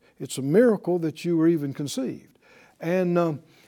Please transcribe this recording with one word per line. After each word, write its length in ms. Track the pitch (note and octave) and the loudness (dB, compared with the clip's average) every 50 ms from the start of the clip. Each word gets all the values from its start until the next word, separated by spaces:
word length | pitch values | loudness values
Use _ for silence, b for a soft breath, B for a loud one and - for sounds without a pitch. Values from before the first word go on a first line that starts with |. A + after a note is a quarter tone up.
| b b b - | b b b -14
It's 180 | - C3 - C#3 | -12 -10 -8 -6
a 40 | C3 | -2
miracle 560 | C#3 D#3 G#3 B3+ A#3+ G#3 - - E3+ F3+ F3 | 2 4 6 6 6 4 2 0 -2 -2 -2
that 240 | E3 D#3 C#3+ - - | -2 -4 -6 -6 -4
you 120 | F3 E3+ | -2 0
were 120 | D#3+ D#3+ E3+ | 2 4 4
even 240 | E3+ D#3 C#3+ C#3 C3+ | 2 2 -2 -6 -6
conceived. 680 | - D3 C3+ - C4 C4 G#2+ - - - - _ b b b b b b b b - | -6 -8 -6 -6 -6 -6 -6 -8 -10 -14 -20 _ b b b b b b b b -10
And, 380 | - E3 F3+ F#3 F#3 F3 F3 F3 | -4 -2 0 0 0 2 2 2
um, 220 | E3+ E3 D3+ - b b b b b | 2 0 -2 -4 b b b b b